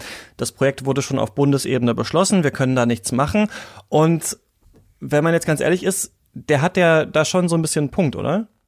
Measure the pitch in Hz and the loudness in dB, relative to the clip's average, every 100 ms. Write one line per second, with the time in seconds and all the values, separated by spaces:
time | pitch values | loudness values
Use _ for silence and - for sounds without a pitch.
0 | - - - - 123 - 139 135 131 135 | -6 -18 -20 -10 -10 0 0 0 -2 -2
1 | 131 135 110 - 143 139 - 127 120 113 | -2 -2 -2 0 2 2 0 0 0 -2
2 | 110 156 190 196 147 - 131 131 120 117 | -2 0 2 2 0 0 0 2 0 0
3 | - 120 147 208 214 - - - _ 151 | -2 -2 0 0 -2 -4 -18 -20 _ 2
4 | 160 165 - - _ _ _ _ _ _ | 2 2 -4 -12 _ _ _ _ _ _
5 | 135 147 165 165 170 151 - 180 185 190 | -2 0 2 0 0 0 0 0 -2 -4
6 | - _ _ - - 143 175 - 135 156 | -8 _ _ -18 -2 0 2 2 4 4
7 | - 156 151 185 175 170 160 156 143 - | 2 0 2 0 2 0 0 -2 -2 0
8 | 156 - 113 185 226 _ | -2 0 -2 -2 -4 _